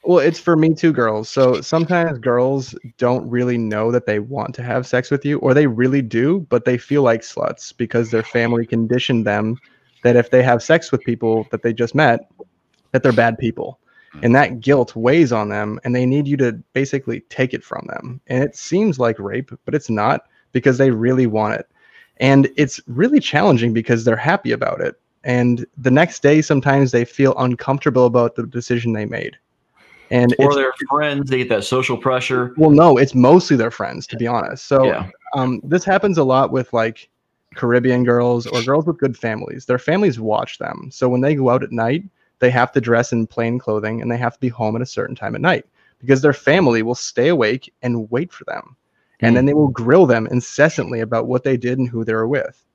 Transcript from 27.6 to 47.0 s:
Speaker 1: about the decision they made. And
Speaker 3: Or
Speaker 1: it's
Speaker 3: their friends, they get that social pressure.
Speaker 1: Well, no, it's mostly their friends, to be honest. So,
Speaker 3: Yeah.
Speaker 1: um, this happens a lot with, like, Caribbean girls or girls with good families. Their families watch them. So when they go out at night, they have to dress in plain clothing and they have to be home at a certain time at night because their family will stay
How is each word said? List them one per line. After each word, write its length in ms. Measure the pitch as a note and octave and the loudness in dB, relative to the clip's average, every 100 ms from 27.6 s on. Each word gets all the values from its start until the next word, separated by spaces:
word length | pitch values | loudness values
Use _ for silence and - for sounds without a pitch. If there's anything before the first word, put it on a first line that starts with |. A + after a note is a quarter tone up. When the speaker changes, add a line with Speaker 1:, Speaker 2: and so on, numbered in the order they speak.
| - C3+ D3+ B2+ B2 | -4 -2 0 2 4
Speaker 1:
about 280 | A#2+ A#2+ | 4 0
the 120 | - A2+ | -2 -8
decision 480 | A#2+ - A#2+ A#2 | -10 -4 -2 -2
they 100 | G#2+ | -4
made. 320 | G#2+ A#2 - _ _ _ _ _ _ _ _ | -6 -8 -10 _ _ _ _ _ _ _ _
And 240 | B2 B2 B2 | 2 4 4
Speaker 3:
Or 80 | C#3 | 4
Speaker 1:
it's 100 | C#3+ | 4
Speaker 3:
their 160 | C3 - - | 0 -4 -4
friends, 400 | C#3+ D3+ C#3 C3+ | -2 0 -2 -2
they 100 | B2+ | -2
get 120 | B2+ | 0
that 140 | A2 | -2
social 340 | - B2+ B2+ B2 | 0 -2 -2 -2
pressure. 560 | C3+ B2+ - B2+ B2 D#3 | -2 -2 -2 -4 -4 4
Speaker 1:
Well, 140 | D#3 | 6
no, 260 | D3 E3+ B2+ | 8 8 6
it's 180 | C3+ | 4
mostly 440 | B2+ B2+ F3 - C3+ | 4 6 6 4 0
their 120 | A2+ | 0
friends, 360 | - G2 - - | -4 -8 -8 -14
to 100 | A#2 | -6
be 100 | A#2 | -4
honest. 380 | A#2+ - - - | -4 -4 -10 0
So, 180 | C#3 | 2
Speaker 3:
Yeah. 260 | C3 - F#2 _ - | 2 0 -8 _ -8
Speaker 1:
um, 260 | C#3 B2+ A#2+ | -4 -2 -4
this 220 | C3+ F3+ | -2 -2
happens 320 | F#3+ F#3+ G#3 E3 | 0 0 2 0
a 80 | |
lot 260 | C3+ C3 B2+ | 2 2 0
with, 220 | C3 B2 | -2 -2
like, 380 | A#2+ A2+ A2+ _ _ _ _ _ - | -2 -2 -6 _ _ _ _ _ -6
Caribbean 480 | A#2+ B2 B2+ B2 | 0 2 2 0
girls 420 | B2 A#2+ B2 A#2+ A#2 | 0 0 0 -2 -2
or 160 | B2 | -4
girls 240 | A#2 D3 D#3+ | 0 0 0
with 100 | D#3+ | -2
good 200 | C3+ A#2 | -4 -4
families. 480 | A#2 A2 - C3 - | -6 -6 -10 -14 -4
Their 120 | B2+ | -4
families 400 | - F3+ G3+ A#2 | 0 0 0 -2
watch 380 | A2 G#2+ - - | -4 -4 -4 -10
them. 300 | - - - | -12 -12 -16
So 200 | - B2+ | -4 0
when 100 | B2+ | 0
they 140 | C#3 | 0
go 160 | D3 B2+ | 2 2
out 120 | B2 | 2
at 100 | G#2 | 0
night, 320 | A2+ A2+ D#3 G3+ _ _ _ | -2 -2 -4 -8 _ _ _
they 100 | B2 | 2
have 200 | B2 B2+ | 2 0
to 80 | C#3 | 0
dress 320 | A#2 A#2 A#2+ | 2 0 2
in 140 | A#2+ A2+ | -2 -4
plain 320 | - A#2 B2 | -4 -4 -4
clothing 420 | - G#2+ G#2+ A2+ | -4 -4 -4 -6
and 100 | A#2+ | -6
they 60 | A#2+ | -4
have 180 | B2 | -4
to 60 | _ | _
be 80 | B2+ | -8
home 280 | A#2 A2 A2+ | -4 -4 -4
at 60 | |
a 40 | B2+ | -6
certain 300 | - - - | -8 -8 -8
time 180 | G#2 | -10
at 60 | A2 | -2
night 260 | E3 D3+ - _ _ _ | -2 -2 -6 _ _ _
because 240 | B2 C3 | 0 2
their 100 | D3 | 2
family 500 | B2+ - E3+ D3+ A#2 | 2 2 2 2 2
will 120 | A2 | -2
stay 340 | B2 | -6